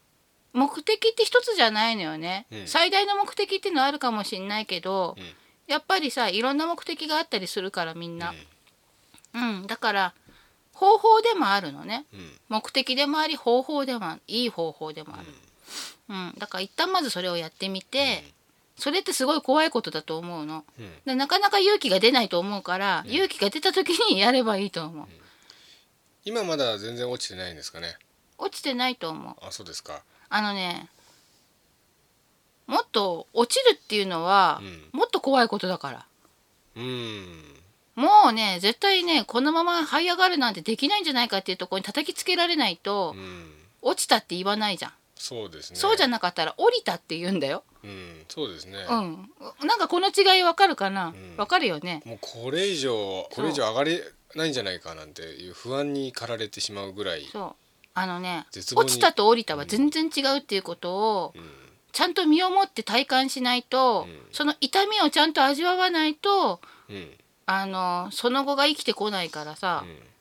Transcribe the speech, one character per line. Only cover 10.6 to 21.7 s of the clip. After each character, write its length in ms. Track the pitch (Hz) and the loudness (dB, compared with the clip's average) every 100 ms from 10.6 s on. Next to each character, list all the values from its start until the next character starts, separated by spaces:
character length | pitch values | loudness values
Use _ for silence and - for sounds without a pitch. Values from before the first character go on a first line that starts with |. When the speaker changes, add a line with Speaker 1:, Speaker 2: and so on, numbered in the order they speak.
| _ | _
Speaker 1:
方 260 | - 381 440 | 4 6 8
法 240 | 440 440 | 8 8
で 120 | 453 | 6
も 160 | 403 220 | 2 2
あ 100 | 202 | 2
る 120 | 170 | 0
の 120 | 139 | -10
ね。 220 | 170 226 - | -8 -8 -10
Speaker 2:
う 40 | 202 | -18
ん。 240 | 170 - - | -18 -18 -6
Speaker 1:
目 220 | 220 - | -4 -2
的 260 | 269 262 262 | -2 0 0
で 100 | 285 | 0
も 120 | 302 | 0
あ 80 | 311 | -2
り、 80 | 294 | 0
方 260 | - 240 | 2 2
法 220 | 262 294 | 2 -2
で 120 | 262 247 | -2 -4
も 120 | 175 | -6
あ 60 | - | -10
る。 60 | - | -6
い 200 | 220 240 | -2 -2
い 20 | |
方 240 | 185 165 | -2 -6
法 200 | - 156 | -6 -10
で 120 | 156 | -12
も 100 | 151 | -14
あ 60 | 147 | -16
る。 60 | 165 139 _ _ - - - - - | -18 -20 _ _ -16 -12 -12 -16 -12
Speaker 2:
う 40 | |
ん。 40 | 196 | -10
Speaker 1:
う 20 | 180 | -8
ん。 40 | - | -10
だ 100 | 202 | -10
か 100 | 185 | -8
ら 40 | |
一 100 | 196 | -6
旦 160 | - 359 | -2 0
ま 120 | 370 | 0
ず 80 | 277 | -2
そ 120 | 180 | -4
れ 60 | 180 | -4
を 80 | 170 | -4
や 120 | 160 | -6
っ 20 | |
て 160 | - 190 | -8 -8
み 140 | 190 | -8
て、 420 | - 269 277 185 147 | -4 -2 0 -2 -8
Speaker 2:
う 20 | |
ん。 40 | _ _ _ _ - | _ _ _ _ -6
Speaker 1:
そ 80 | 277 | -2
れ 80 | 349 | -2
っ 40 | |
て 80 | 381 | -2
す 140 | - 262 | -2 0
ご 100 | 311 | 0
い 60 | |
怖 220 | - 294 | 2 2
い 60 | 311 | 4
こ 100 | 240 | 0
と 120 | 165 | -4
だ 100 | 156 | -8
と 160 | - 160 | -6 -8
思 240 | 175 175 | -8 -8
う 20 | |
の。 200 | 151 156 - - | -8 -10 -12 -18
Speaker 2:
う 60 | |
ん。 100 | 104 82 | -18 -12
Speaker 1:
で、 100 | - | -4
な 140 | 262 277 | -2 2
か 100 | 381 | 2
な 120 | 403 | 4
か 100 | 403 | 6
勇 180 | 381 | 6